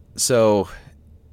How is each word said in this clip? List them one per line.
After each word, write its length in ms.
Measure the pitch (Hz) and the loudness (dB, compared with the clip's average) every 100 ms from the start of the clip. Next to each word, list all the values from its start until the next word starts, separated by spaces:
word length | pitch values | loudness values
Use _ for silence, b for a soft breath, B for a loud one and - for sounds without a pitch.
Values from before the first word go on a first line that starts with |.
| - - | -18 -8
so 540 | - 120 110 104 90 B B - - - - | -2 2 2 2 -2 B B -20 -20 -20 -20